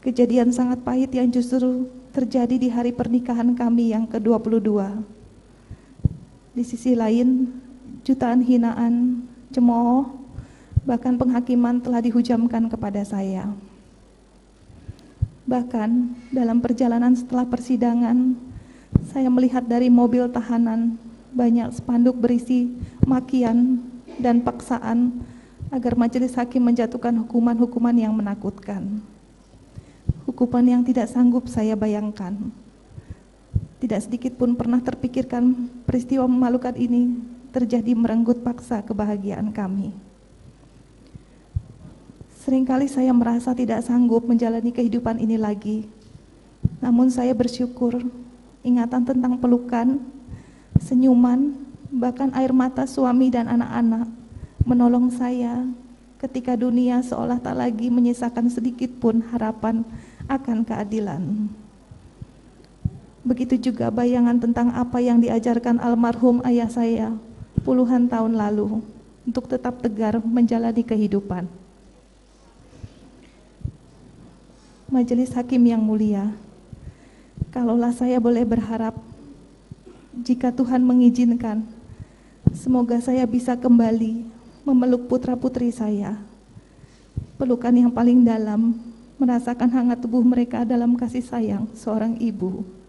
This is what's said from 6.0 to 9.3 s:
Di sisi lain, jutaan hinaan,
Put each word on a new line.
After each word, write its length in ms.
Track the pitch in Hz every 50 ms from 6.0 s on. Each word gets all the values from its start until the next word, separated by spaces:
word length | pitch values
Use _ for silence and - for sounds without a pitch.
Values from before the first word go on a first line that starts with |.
| - - - - - - - - - -
Di 160 | _ 240 240 240
sisi 240 | 240 233 - 254
lain, 560 | 247 233 226 214 220 240 247 254 262 254 262 240 - - - - - - - - - - -
jutaan 400 | - 269 269 262 240 240 247 247
hinaan, 800 | 247 254 247 233 233 226 - 233 233 240 240 240 254 247 240 - -